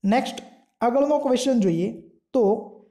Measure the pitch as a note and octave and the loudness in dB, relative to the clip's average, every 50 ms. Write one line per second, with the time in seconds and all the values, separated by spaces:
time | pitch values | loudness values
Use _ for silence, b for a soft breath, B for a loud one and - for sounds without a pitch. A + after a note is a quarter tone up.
0 | - G3 G#3 B3+ C4 - - - - - - _ _ _ _ _ - A#3+ A#3+ C#4 | 0 2 0 0 0 -2 -10 -14 -16 -20 -20 _ _ _ _ _ -2 0 2 2
1 | C#4 D4 D4+ C#4+ C#4+ C#4 B3+ B3 B3 C4+ C4 A#3+ G3+ F#3+ E3 E3 F3 G#3+ A#3 - | 2 2 0 0 0 0 0 0 0 0 0 2 2 2 0 0 -2 -4 -6 -10
2 | - - _ _ _ _ _ C4+ A#3 G3 G#3+ - - - - - - _ | -18 -20 _ _ _ _ _ 2 2 2 2 0 -4 -14 -20 -20 -20 _